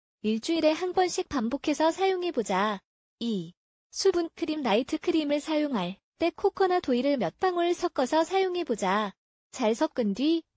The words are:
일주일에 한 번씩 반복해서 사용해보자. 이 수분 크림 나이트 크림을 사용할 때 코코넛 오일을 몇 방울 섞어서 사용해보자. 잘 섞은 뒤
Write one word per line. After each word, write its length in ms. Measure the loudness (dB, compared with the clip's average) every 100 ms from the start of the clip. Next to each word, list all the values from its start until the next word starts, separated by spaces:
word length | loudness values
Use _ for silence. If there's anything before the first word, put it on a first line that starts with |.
| _ _
일주일에 500 | -2 -2 -2 2 2
한 220 | 2 0
번씩 340 | 0 0 -2 -4
반복해서 640 | -2 -2 -2 -2 2 2
사용해보자. 880 | 2 0 0 -2 -2 -2 0 0 -4 -12 _ _ -8
이 340 | -4 -4 -6 -14 _ _ _
수분 380 | 0 2 2 -2
크림 260 | -4 -6 -2
나이트 360 | 0 0 0 -2
크림을 440 | 0 0 0 -2
사용할 560 | 0 -2 0 -2 -4 -8 _ -4
때 140 | -2
코코넛 540 | 0 0 2 2 2 2
오일을 300 | 2 2 0
몇 200 | -2 0
방울 340 | 0 2 0
섞어서 500 | 0 -2 -2 0 2
사용해보자. 880 | 2 2 0 0 -2 -2 0 0 -2 -8 _ _ _
잘 240 | -2 0
섞은 380 | 2 0 0 -2
뒤 300 | 0 0 0 -4